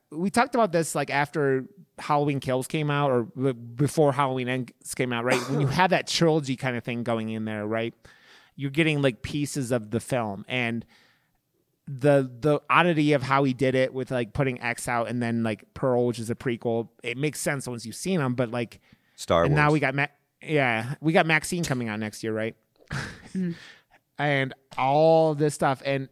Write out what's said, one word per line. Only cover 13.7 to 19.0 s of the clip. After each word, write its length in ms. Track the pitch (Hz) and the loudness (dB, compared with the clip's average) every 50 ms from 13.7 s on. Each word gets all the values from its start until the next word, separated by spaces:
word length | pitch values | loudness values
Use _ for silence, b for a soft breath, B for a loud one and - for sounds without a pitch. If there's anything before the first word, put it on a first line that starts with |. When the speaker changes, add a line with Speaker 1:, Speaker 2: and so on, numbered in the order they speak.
| 127 | 2
Speaker 1:
it 180 | 131 131 127 131 | 2 0 0 -2
with, 180 | 131 127 - | -4 -6 -4
like, 220 | 135 123 123 101 - | -4 -4 -4 -4 -2
putting 280 | - 143 131 123 123 | -2 -2 -2 -2 -4
X 260 | - 120 120 - - | -4 -6 -6 -6 -4
out 200 | - 123 117 117 | -4 -2 -2 -2
and 140 | 107 117 123 120 | -2 -4 -4 -2
then, 180 | 117 117 117 113 | -2 -2 0 0
like, 300 | 113 107 98 - _ - | -2 -2 -4 -8 _ -8
Pearl, 320 | - - 131 123 120 123 | -4 0 0 2 2 2
which 140 | 123 113 117 | 0 0 -2
is 100 | 113 107 | -4 -6
a 60 | 113 | -6
prequel, 540 | - - 131 120 107 - 123 113 117 117 - _ _ | -4 -4 -4 -4 -2 -2 -2 -2 -2 -4 -6 _ _
it 160 | - 120 120 | -10 -8 -6
makes 220 | 127 143 151 - - | -4 -4 -4 -4 -4
sense 280 | - 170 147 135 - | -4 -4 -4 -4 -6
once 180 | - 123 113 104 | -8 -10 -10 -10
you've 100 | 113 107 | -12 -12
seen 240 | - - 175 196 175 | -8 -4 -2 0 0
'em, 140 | 139 127 123 | 2 0 0
but, 160 | 120 127 113 | 0 -2 -2
like, 280 | 113 120 120 - - b b b b b | -2 -4 -4 -6 -8 b b b b b